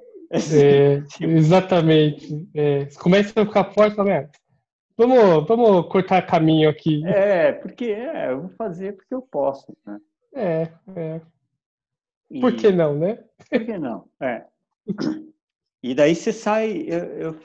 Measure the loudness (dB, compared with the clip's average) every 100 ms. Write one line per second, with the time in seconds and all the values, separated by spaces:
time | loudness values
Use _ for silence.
0 | -18 -20 -8 -6 0 4 4 4 4 0
1 | -6 -8 0 2 4 4 2 0 4 4
2 | 2 -2 -12 -12 -10 -4 -2 -2 -6 -4
3 | 2 2 2 -2 0 0 0 2 0 2
4 | -2 -2 -6 _ _ _ _ _ _ 0
5 | 4 6 6 4 2 2 4 4 2 -2
6 | 2 0 2 2 4 4 2 2 -2 -2
7 | 0 0 2 2 2 0 -12 -10 -8 -6
8 | -8 -8 -6 -8 -10 -10 -10 -10 -12 -14
9 | _ -12 -8 -4 -4 -6 -18 -20 -20 -20
10 | _ _ _ -8 -4 -4 -6 _ -20 -14
11 | -12 -12 -16 _ _ _ _ _ _ _
12 | _ _ _ -2 -2 2 0 2 0 0
13 | -4 -6 _ _ _ -6 -4 -8 -8 -10
14 | _ _ -8 -8 -12 _ _ _ -10 -6
15 | -6 -8 -14 _ _ _ _ _ -8 2
16 | 2 2 -4 -6 -4 -2 -2 -6 -6 -8
17 | -8 -10 -10 -12